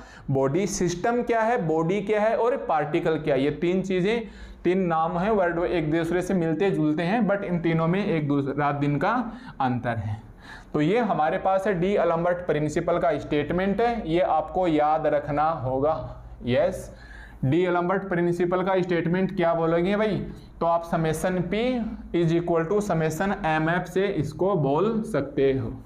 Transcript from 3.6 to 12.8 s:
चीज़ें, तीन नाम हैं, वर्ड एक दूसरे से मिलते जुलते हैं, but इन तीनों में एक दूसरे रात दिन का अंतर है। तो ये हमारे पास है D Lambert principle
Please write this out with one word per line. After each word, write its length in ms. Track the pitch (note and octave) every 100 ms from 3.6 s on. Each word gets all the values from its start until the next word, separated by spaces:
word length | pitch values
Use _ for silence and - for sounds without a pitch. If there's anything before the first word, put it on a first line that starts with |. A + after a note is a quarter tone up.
| F3 F#3+
चीज़ें, 400 | F#3+ F#3 F#3+ A#3 A3 - - -
तीन 140 | E3+ F#3+
नाम 400 | F3 D#3+ E3 F3
हैं, 120 | G3+
वर्ड 280 | G#3+ F3 E3
एक 320 | F3 F3 D3+
दूसरे 300 | E3 E3 F3+
से 120 | F3+
मिलते 360 | F#3 E3 D#3 G3
जुलते 320 | D#3 D3+ D#3
हैं, 260 | E3+ A#3+ F#3+
but 160 | G3+
इन 160 | F#3 E3+
तीनों 260 | E3 E3 E3
में 160 | F#3+ G3+
एक 220 | D#3+ C#3+
दूसरे 260 | C#3+ C#3 C#3+
रात 160 | C#3+
दिन 220 | C#3 C#3+ C#3+
का 180 | F#3 B3 A3 - - -
अंतर 360 | C3 B2 B2 A2+
है। 260 | G#2 G#2+ - - - - -
तो 60 | D3+
ये 180 | D3+ A#3
हमारे 400 | A3 D#3 D#3 F#3
पास 280 | F#3+ F#3+ G#3+
है 80 | F3+
D 140 | F#3 G#3
Lambert 500 | E3+ E3 F3 F3 F3+
principle 520 | D3 D3+ F3